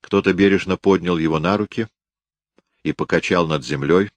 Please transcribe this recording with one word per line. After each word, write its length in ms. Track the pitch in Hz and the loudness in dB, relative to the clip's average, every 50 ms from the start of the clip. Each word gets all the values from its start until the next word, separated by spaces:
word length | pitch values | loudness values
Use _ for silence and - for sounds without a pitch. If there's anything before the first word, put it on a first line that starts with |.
Кто-то 320 | - - - 101 - 98 92 | -6 0 -2 0 2 2 2
бережно 440 | 87 98 98 98 92 - 98 92 | 4 4 4 4 2 0 -2 -4
поднял 420 | - - 98 98 90 82 90 90 82 | -2 2 2 2 2 2 -2 -2 0
его 200 | 80 80 80 80 | 0 -2 -2 0
на 180 | 76 87 101 | 0 0 0
руки 320 | 104 107 101 - - 113 - _ _ _ _ _ _ _ _ _ _ _ _ _ _ _ _ _ _ _ | 0 -2 -6 -6 -8 -8 -8 _ _ _ _ _ _ _ _ _ _ _ _ _ _ _ _ _ _ _
и 100 | 78 71 | -8 -6
покачал 540 | - - - - 85 - - 95 90 87 | -6 -4 -2 -2 -2 0 0 0 0 0
над 180 | 80 80 76 67 | 0 -2 -4 -4
землей 480 | - 78 71 67 71 82 92 101 104 _ | -6 -6 -6 0 2 2 2 2 0 _